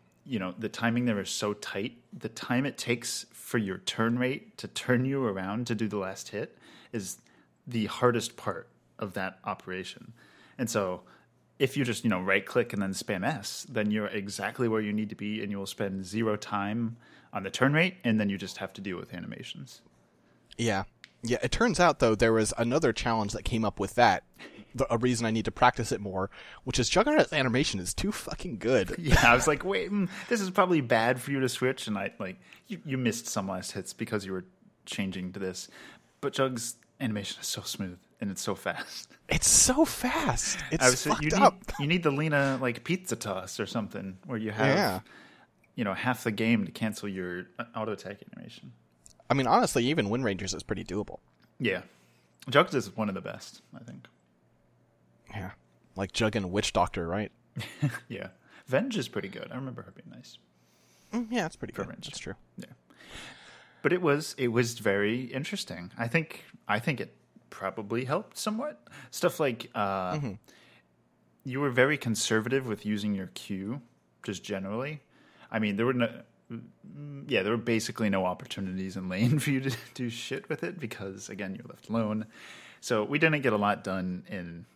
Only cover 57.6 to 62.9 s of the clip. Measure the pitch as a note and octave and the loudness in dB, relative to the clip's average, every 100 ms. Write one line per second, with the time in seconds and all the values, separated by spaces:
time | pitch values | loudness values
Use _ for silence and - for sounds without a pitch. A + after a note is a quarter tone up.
57.6 | - - C#3 - - - - - _ - | -12 -2 -2 -2 -8 -10 -10 -14 _ -20
58.6 | - B2+ C4 G#3+ B2 G#2 F#2+ - - B2 | -2 0 2 -2 -2 -4 -6 -8 -10 -8
59.6 | C3+ A2+ F#2+ - - - - - _ _ | -8 -10 -16 -20 -20 -20 -20 -20 _ _
60.6 | _ _ _ _ _ A#3 A3 A#3+ E3 - | _ _ _ _ _ -6 -2 0 -2 -4
61.6 | A#2+ - F2 - - - - G2 - - | -8 -6 -8 -10 -12 -10 -10 -12 -16 -18
62.6 | - - _ | -18 -20 _